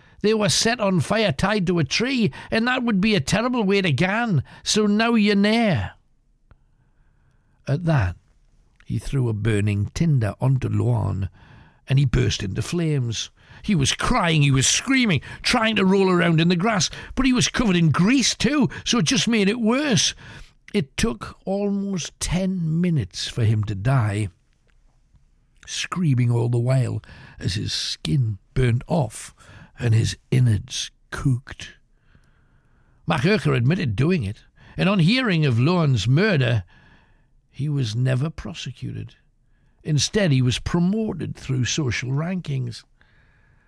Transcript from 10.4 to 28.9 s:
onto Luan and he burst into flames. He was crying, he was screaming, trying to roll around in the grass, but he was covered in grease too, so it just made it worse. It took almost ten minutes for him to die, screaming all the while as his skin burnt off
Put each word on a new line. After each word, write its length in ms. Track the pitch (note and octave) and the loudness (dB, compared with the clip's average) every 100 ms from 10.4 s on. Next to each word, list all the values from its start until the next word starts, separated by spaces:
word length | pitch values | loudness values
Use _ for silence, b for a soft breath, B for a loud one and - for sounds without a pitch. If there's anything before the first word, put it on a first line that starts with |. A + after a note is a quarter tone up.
onto 280 | B2+ C3+ A2+ | 0 0 0
Luan 600 | G#2+ G#2+ A#2 G2 F#2+ F#2+ B B B B B B | 0 0 0 -2 -4 -6 B B B B B B
and 100 | C3+ | 0
he 60 | |
burst 380 | C#3+ B2 A2+ - | 2 2 0 0
into 200 | G2 G2+ | -4 -6
flames. 680 | G#2 F3 E3 D3 A#2+ G#2+ - _ B B | -4 -2 0 0 -2 -4 -8 _ B B
He 120 | - | -2
was 200 | F#3+ C3 | 0 0
crying, 480 | - - B3 F3+ D#3+ | 0 0 2 2 2
he 80 | C#3+ | 4
was 160 | C3+ B2+ | 4 2
screaming, 540 | - - C4 A#3+ D#3 B B | 0 0 2 2 0 B B
trying 340 | - A#3+ A3 G#3+ | -2 0 2 2
to 80 | |
roll 260 | F#3+ G3 F#3+ | 2 4 4
around 300 | F3+ E3+ D#3+ | 4 4 4
in 80 | E3+ | 4
the 80 | F3+ | 2
grass, 340 | G#3 G#3 C#3 B B | 0 0 -2 B B
but 120 | - C4 | -2 2
he 60 | |
was 160 | B3 - | 2 0
covered 280 | - A#3+ F3 | 0 2 4
in 140 | E3 | 4
grease 440 | C#3 F#3 C4+ A3 | 4 4 4 2
too, 340 | - A3 D4 G3 B | 0 0 2 0 B
so 140 | B D4+ | B 0
it 80 | D#3+ | 2
just 220 | B3 F3+ | 0 2
made 200 | A#3 G3 | 2 2
it 120 | B3 | 0
worse. 540 | G#3+ B3 D4+ G3+ - - B B B B - | 0 0 2 2 0 -4 B B B B -6
It 220 | G#3 D#3 - | -4 -4 -2
took 420 | A3+ A#3 - - | -2 -4 -12 -14
almost 760 | - G3 G3+ G3+ G3 F#3+ - - | -6 -4 -2 -4 -4 -6 -8 -8
ten 600 | - F3 F#3+ F#3+ D#3+ D#3+ | -4 -2 -2 -2 -2 0
minutes 480 | F3+ D#3+ G2 - - | 0 0 -2 -8 -8
for 160 | - | -2
him 200 | A2 A2 | 0 0
to 100 | G#2 | -2
die, 540 | G2+ G#2 C3+ A2 G2+ G#2 - _ _ _ _ _ _ _ _ _ _ _ _ - | -2 0 2 2 -2 -4 -8 _ _ _ _ _ _ _ _ _ _ _ _ -12
screaming 640 | - - F3 E3+ B2+ A#2+ | -10 -6 -2 2 2 2
all 180 | A#2+ A#2+ | 2 0
the 100 | A#2+ | 0
while 420 | A#2+ C3 A2+ G#2+ B B B B | 2 0 0 -4 B B B B
as 160 | - | -6
his 180 | F2+ G2 | -4 -6
skin 680 | - - - - D#3 A2+ G2+ _ | -6 -8 -8 -2 0 0 -4 _
burnt 280 | - B2+ A#2 | -2 0 0
off 480 | - | 0